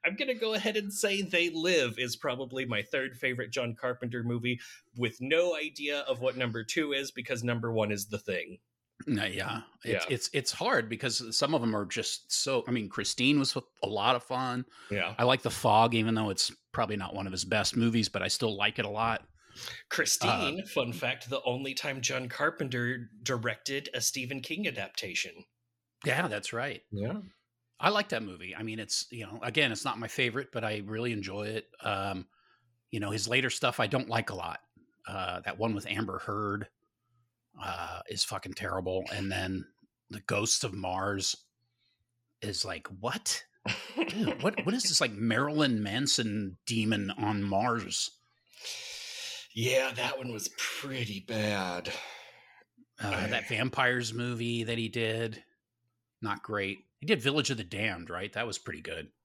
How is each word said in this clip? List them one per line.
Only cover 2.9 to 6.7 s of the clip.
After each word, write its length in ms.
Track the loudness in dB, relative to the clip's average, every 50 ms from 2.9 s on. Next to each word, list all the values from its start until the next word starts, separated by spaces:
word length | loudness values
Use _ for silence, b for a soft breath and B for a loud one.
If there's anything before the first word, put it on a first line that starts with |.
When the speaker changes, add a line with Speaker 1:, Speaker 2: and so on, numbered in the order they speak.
| 0 0 0 -2 -4
Speaker 1:
favorite 340 | -2 -2 -2 0 0 -4 -2
John 240 | -2 -2 -2 -2 -4 -2
Carpenter 440 | -2 -2 -2 -2 -4 -4 -2 -2 0
movie, 360 | 0 0 0 2 0 0 0 B B B B B _ _
with 200 | -2 -2 -2 0 -4
no 360 | 0 2 4 4 4 4 2
idea 440 | 0 -4 -6 -8 -6 -4 -2 -2 -2
of 200 | 0 -2 -2 2
what 160 | 0 0 2
number 260 | 2 0 0 0 -2 -4
two 300 | 0